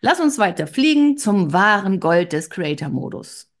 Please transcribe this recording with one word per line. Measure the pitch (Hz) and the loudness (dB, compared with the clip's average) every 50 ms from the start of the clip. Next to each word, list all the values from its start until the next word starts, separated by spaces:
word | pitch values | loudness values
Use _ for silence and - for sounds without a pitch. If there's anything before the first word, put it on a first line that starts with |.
Lass | - 226 330 359 | 2 0 0 2
uns | 339 302 269 285 | 2 0 0 2
weiter | 214 190 175 - 165 147 | -2 -2 0 -4 -8 -6
fliegen | - - 262 311 302 294 285 294 277 285 | -2 0 2 2 4 4 4 2 2 0
zum | - 214 202 202 180 151 147 | 0 0 2 2 2 2 2
wahren | 180 196 208 214 202 202 196 190 185 | 2 4 4 2 2 0 -2 -2 0
Gold | - 160 170 170 175 170 156 | 0 2 2 2 2 0 -2
des | 151 156 - | -6 -6 -6
Creator-Modus. | - - 175 151 151 147 - 143 131 131 127 - - - - - - - - _ _ _ | -10 -8 -6 -6 -4 -6 -6 -6 -6 -6 -6 -8 -12 -12 -16 -16 -20 -20 -20 _ _ _